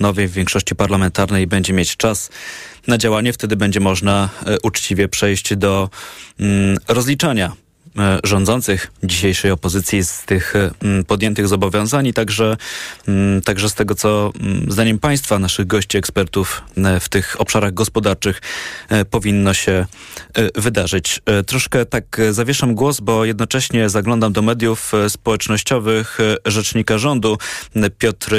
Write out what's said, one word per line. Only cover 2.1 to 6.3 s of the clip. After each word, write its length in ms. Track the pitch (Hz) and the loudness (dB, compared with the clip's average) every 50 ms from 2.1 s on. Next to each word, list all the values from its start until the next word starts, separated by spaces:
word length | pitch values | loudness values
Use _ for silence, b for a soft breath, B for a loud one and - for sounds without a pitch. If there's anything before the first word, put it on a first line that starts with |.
| 107 - - B B B B B B B B B B B - | 0 -2 -6 B B B B B B B B B B B -2
na 120 | - 120 113 | 0 0 2
działanie, 340 | 113 113 107 107 113 123 | 2 2 2 2 0 0
wtedy 240 | 117 - - 107 107 | -2 -2 -2 -2 0
będzie 240 | 98 104 101 95 101 | 2 2 2 2 2
można, 480 | 98 98 95 92 101 98 101 101 98 95 - - - | 2 2 2 2 2 2 2 2 2 0 -4 -6 -2
e, 100 | 107 107 - | -2 0 0
uczciwie 460 | - 113 101 - - - 98 90 98 95 | 0 -2 -2 -2 -4 -2 0 2 0 0
przejść 480 | - - - 101 98 92 - - 107 | 0 0 0 0 0 0 -2 -2 -2
do, 340 | 98 101 98 95 98 95 98 B B B B B B B B | 0 2 2 2 2 0 -4 B B B B B B B B